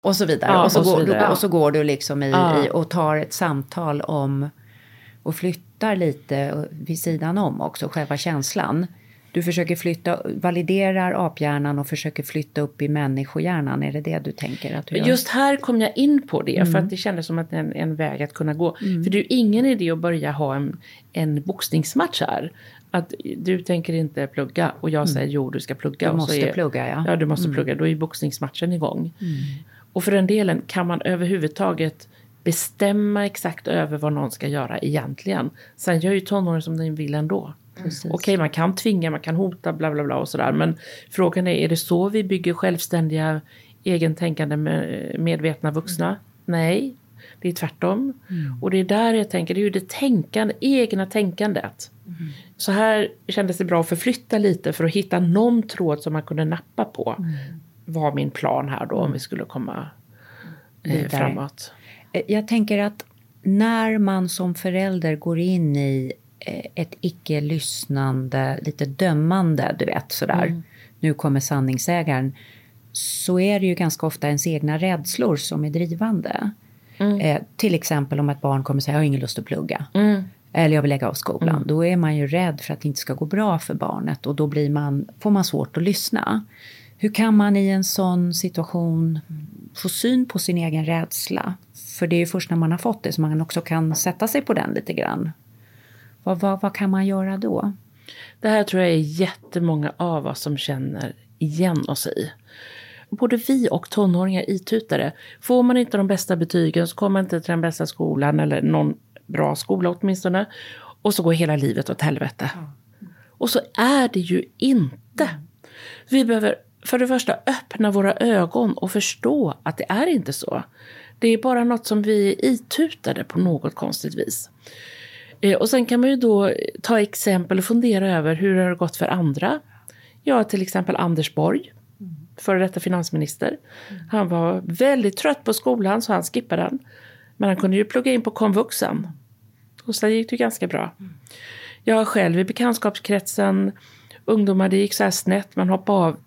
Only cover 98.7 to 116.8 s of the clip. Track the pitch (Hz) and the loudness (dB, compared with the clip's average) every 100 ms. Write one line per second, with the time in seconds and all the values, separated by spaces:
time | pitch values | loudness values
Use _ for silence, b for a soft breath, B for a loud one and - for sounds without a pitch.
98.7 | 185 180 165 151 160 185 - - 175 170 | 2 4 4 2 0 -2 -2 -6 0 2
99.7 | 156 147 - 175 160 139 127 - 143 - | 2 -2 -2 -2 -2 -4 -6 -4 -4 -4
100.7 | 135 135 - - - _ _ 156 156 185 | -4 -6 -6 -8 -10 _ _ -4 2 2
101.7 | 165 - 143 - - 147 - B B B | 2 -2 -4 -4 -4 -6 -10 B B B
102.7 | B B B B 214 240 233 240 269 240 | B B B B -2 0 0 2 2 2
103.7 | 180 - - 196 175 190 185 - 190 - | 0 -2 2 4 4 2 0 -2 -4 0
104.7 | 220 220 143 147 B B B - 247 247 | -2 0 -2 -2 B B B 2 4 6
105.7 | 247 247 202 196 190 - 180 165 180 165 | 4 2 2 2 0 0 -2 2 2 2
106.7 | 170 170 - 202 196 190 170 160 170 165 | 2 -2 0 0 2 0 -2 -2 0 0
107.7 | 160 156 - 160 151 143 151 151 143 151 | -2 -6 -4 -2 0 2 2 2 0 2
108.7 | 156 151 - _ - - - 147 147 - | 2 2 -2 _ -20 -8 -2 0 0 -2
109.7 | 190 180 175 196 185 185 185 208 B B | 0 0 0 0 0 0 0 -2 B B
110.7 | B B B 208 202 165 165 165 151 139 | B B B 0 2 2 4 2 2 2
111.7 | - - 127 151 139 135 - 135 175 151 | 0 -2 0 0 0 -4 -4 -8 -6 -14
112.7 | 139 _ B 180 B B B 240 - - | -16 _ B -20 B B B 0 0 -2
113.7 | - 233 277 247 208 170 180 - _ 262 | 0 4 4 2 0 0 -2 -2 _ 2
114.7 | 254 139 - _ - 277 156 151 _ B | 4 2 -4 _ -2 -2 -2 -16 _ B
115.7 | B B B B 262 240 226 208 - - | B B B B 2 4 4 2 -2 -8
116.7 | _ | _